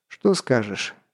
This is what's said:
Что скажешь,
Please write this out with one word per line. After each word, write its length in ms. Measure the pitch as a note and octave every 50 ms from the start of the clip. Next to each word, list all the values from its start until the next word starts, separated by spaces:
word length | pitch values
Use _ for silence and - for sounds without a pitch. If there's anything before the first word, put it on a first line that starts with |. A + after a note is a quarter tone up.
| _ _
Что 240 | - - - G3+
скажешь, 600 | F#3+ F3+ - - C3 A#2 G#2+ G#2 F#2+ - - - - _ _ _